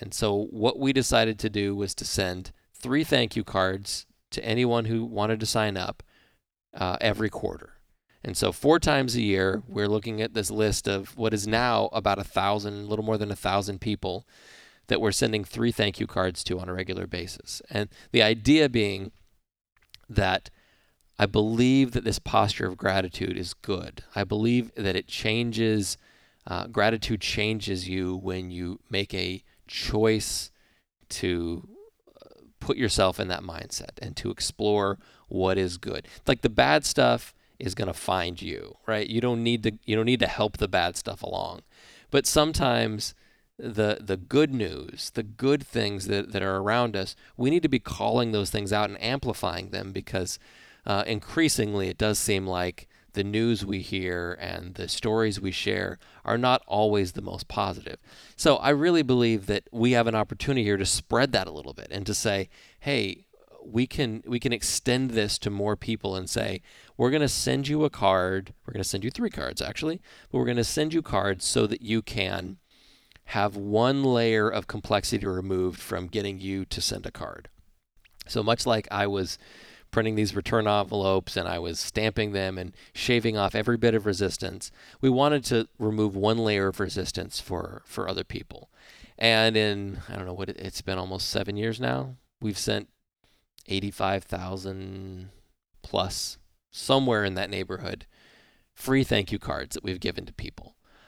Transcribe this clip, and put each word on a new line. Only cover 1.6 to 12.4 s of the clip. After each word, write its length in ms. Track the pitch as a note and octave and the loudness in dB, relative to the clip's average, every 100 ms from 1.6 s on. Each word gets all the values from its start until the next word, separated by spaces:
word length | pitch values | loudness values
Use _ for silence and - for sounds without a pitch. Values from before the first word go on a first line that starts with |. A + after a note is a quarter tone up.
| G2+ G2+ | 0 0
was 180 | G2+ | -4
to 120 | - - | -6 -6
send 460 | - F#2+ F#2 F#2 - _ | -2 -2 -4 -10 -18 _
three 300 | - B2+ C#3 | -12 -2 0
thank 320 | D#3 C#3 A2+ - | 2 2 2 -2
you 80 | |
cards 640 | G2+ F#2+ F#2 F#2+ G2 - - _ _ | -4 0 0 0 -6 -8 -10 _ _
to 120 | - | -8
anyone 420 | A2 A2+ B2 A#2 A2+ | -2 0 2 2 0
who 200 | A2+ A2+ | -2 -2
wanted 340 | G#2+ G#2+ A2 | -2 0 0
to 60 | A2 | 0
sign 320 | A#2 G#2+ G2 | 0 0 0
up, 240 | F#2 - - _ _ _ _ _ _ | -6 -8 -14 _ _ _ _ _ _
uh, 240 | - F#2 F2+ | -6 -4 0
every 300 | A2+ G#2 A2 | 0 2 -2
quarter. 440 | - - E2+ - - _ _ _ _ | -2 -6 -8 -14 -20 _ _ _ _
And 120 | - G2 | -8 0
so 160 | G2+ | 0
four 280 | F2+ C#3 E3 | 2 4 4
times 360 | D#3+ C#3+ C3 A#2+ | 6 2 2 0
a 60 | |
year, 400 | G#2+ F#2+ F#2+ F#2+ - | 2 4 2 0 -4
we're 200 | - G#2 | -2 0
looking 320 | G#2+ G#2+ G#2+ | 0 -2 -4
at 140 | A2+ | -4
this 160 | A2 G2+ | -2 -2
list 380 | G#2+ G#2+ F#2+ - | 2 2 2 0
of 280 | G2+ F#2+ - | -2 -4 -4
what 180 | F#2+ | 0
is 140 | G#2+ G2+ | 0 0
now 420 | A2 B2 A2 G#2+ | 0 4 4 2
about 240 | A2 G#2 G2 | 0 0 0
a 60 | |
thousand, 500 | G2 - | -2 0